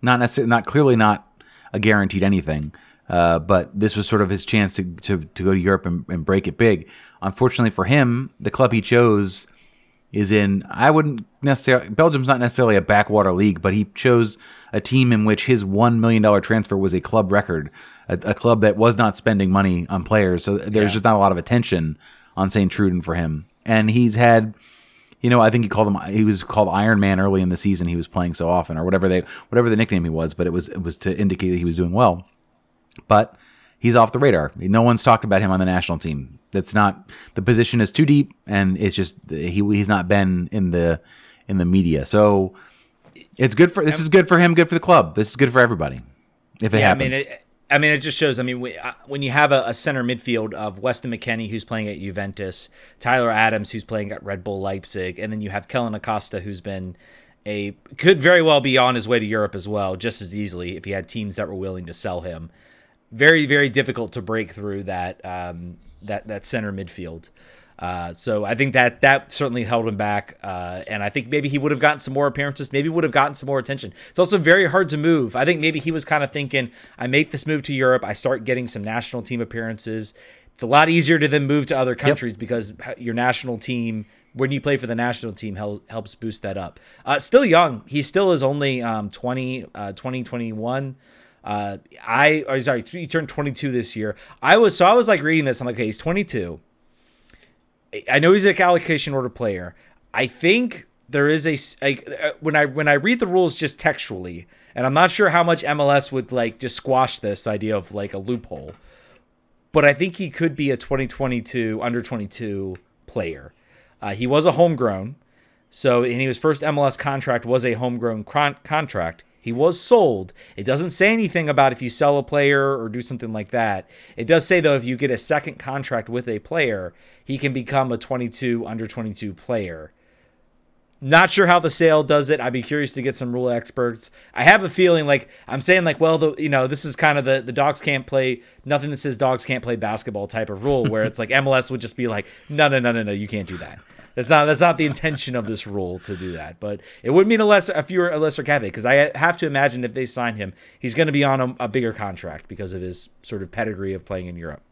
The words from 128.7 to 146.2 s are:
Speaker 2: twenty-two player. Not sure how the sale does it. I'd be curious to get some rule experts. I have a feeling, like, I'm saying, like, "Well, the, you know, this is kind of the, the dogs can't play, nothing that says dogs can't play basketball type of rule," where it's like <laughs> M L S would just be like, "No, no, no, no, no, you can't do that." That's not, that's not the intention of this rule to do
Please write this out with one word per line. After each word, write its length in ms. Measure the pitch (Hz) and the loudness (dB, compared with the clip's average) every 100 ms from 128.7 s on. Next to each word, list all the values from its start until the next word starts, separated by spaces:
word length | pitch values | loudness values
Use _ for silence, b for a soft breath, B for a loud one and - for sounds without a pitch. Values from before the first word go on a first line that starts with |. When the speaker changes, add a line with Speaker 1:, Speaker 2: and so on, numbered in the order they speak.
| 110 110 | -8 -10
Speaker 2:
twenty-two 460 | - 110 98 107 | -8 -10 -8 -12
player. 580 | 90 - 117 95 80 78 _ _ _ _ _ _ _ _ _ _ _ | -12 -6 -6 -6 -10 -16 _ _ _ _ _ _ _ _ _ _ _
Not 300 | 135 160 180 | 4 6 6
sure 160 | - 185 | 4 4
how 140 | 175 | 4
the 100 | 160 | 2
sale 320 | - 165 156 | 2 4 4
does 260 | 143 147 135 | 4 2 2
it. 120 | 147 | -2
I'd 140 | 123 | -2
be 80 | 127 | -6
curious 300 | 117 147 143 | -4 -4 -4
to 80 | - | -6
get 120 | 127 | -6
some 180 | 127 123 | -6 -6
rule 160 | 123 127 | -4 -2
experts. 640 | 120 117 - 123 113 - b b | -4 -6 -4 -4 -4 -14 b b
I 80 | - | 0
have 220 | 131 208 | 4 4
a 40 | 190 | 2
feeling, 380 | - 180 170 147 | 2 4 4 2
like, 220 | 139 - b b | 0 0 b b
I'm 140 | 135 | -6
saying, 240 | 135 185 | 2 2
like, 160 | 170 147 | 2 0
"Well, 180 | 160 160 | 2 2
the, 160 | 151 - | 0 -2
you 100 | 151 | -2
know, 180 | 139 131 | 0 0
this 180 | 143 | -2
is 120 | 156 131 | -6 0
kind 200 | 156 143 | 0 2
of 80 | |
the, 160 | 131 135 | 0 0
the 120 | 123 | -2
dogs 280 | 123 143 151 | -2 -2 -2
can't 240 | - 139 | -4 -4
play, 380 | 131 135 131 120 b b | -2 -2 0 -2 b b
nothing 260 | - 143 143 | -4 -4 -4
that 60 | 139 | -6
says 200 | 147 117 | -6 -2
dogs 280 | 135 127 | 0 0
can't 180 | - 127 | -2 -6
play 140 | 123 117 | -4 -4
basketball 500 | 107 107 - 104 104 | -4 -6 -6 -8 -6
type 240 | 113 107 | -6 -6
of 140 | 98 | -4
rule," 220 | 120 139 113 | -2 0 0
where 180 | 110 | -2
it's 160 | 110 - | -4 -4
like 100 | 113 | -2
<laughs> 120 | 131 | 0
M 40 | 135 | 2
L 80 | |
S 160 | 131 127 | 0 0
would 100 | 131 | -8
just 160 | 110 - | -8 -6
be 120 | 123 | -4
like, 180 | 107 101 B B | -4 -8 B B
"No, 180 | 147 151 | 0 2
no, 140 | 135 | 2
no, 100 | 123 | 0
no, 140 | 117 | -2
no, 80 | 104 | -4
you 160 | 101 104 | -6 -6
can't 180 | 104 92 | -8 -8
do 120 | 90 | -12
that." 200 | - - _ b b | -14 -18 _ b b
That's 160 | - 123 | -8 2
not, 160 | 156 147 | 4 4
that's 160 | 151 | 4
not 160 | 175 151 | 4 2
the 80 | 156 | -2
intention 500 | 135 160 143 - 123 | -2 -4 -6 -6 -6
of 100 | 110 | -6
this 200 | 107 - | -8 -6
rule 320 | 101 92 90 | -6 -6 -8
to 180 | - | -10
do 160 | 95 | -10